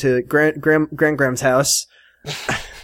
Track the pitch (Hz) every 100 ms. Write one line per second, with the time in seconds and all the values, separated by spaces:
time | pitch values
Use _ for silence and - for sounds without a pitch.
0 | 135 127 123 147 156 151 156 156 151 147
1 | 156 151 135 123 139 127 143 - - _
2 | _ _ - - - - - -